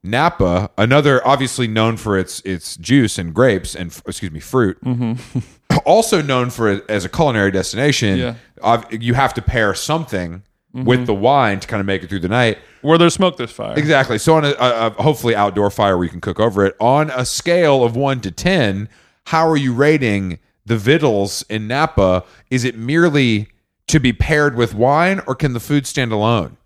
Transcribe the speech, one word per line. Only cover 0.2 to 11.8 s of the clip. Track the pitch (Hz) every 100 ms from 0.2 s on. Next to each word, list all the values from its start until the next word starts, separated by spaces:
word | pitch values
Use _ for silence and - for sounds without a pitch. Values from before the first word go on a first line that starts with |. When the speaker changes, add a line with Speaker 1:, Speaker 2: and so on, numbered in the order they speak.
| 165 - 92 90 104 -
Speaker 1:
another | 113 139 143 131 117
obviously | 139 131 - 120
known | 110 113 113
for | 110 98
its, | 90 -
its | 95 90 - -
juice | 87 139 110 -
and | 85
grapes | 80 131 95 - -
and | 87
f-, | - -
excuse | 98 92
me, | 76
fruit, | - 131 104 -
Speaker 2:
Mm-hmm. | 127 120 120 120 - 127 - _ _ -
<laughs> | -
Speaker 1:
also | 202 220 185
known | 147 127 123
for | 120 113
it | 98 -
as | 107 87
a |
culinary | - 156 113 98
destination, | 95 92 101 143 139 107 95
Speaker 2:
Yeah. | 123 117 _ _
Speaker 1:
ob-, | 104 113 -
you | 110 117
have | 120 135 -
to |
pair | - 123 104
something | 95 - 160 160 98 87 87 _ _ _
Speaker 2:
Mm-hmm. | 127 127
Speaker 1:
with | 127 120
the |
wine | 101 113 143 117 98
to | -
kinda | 107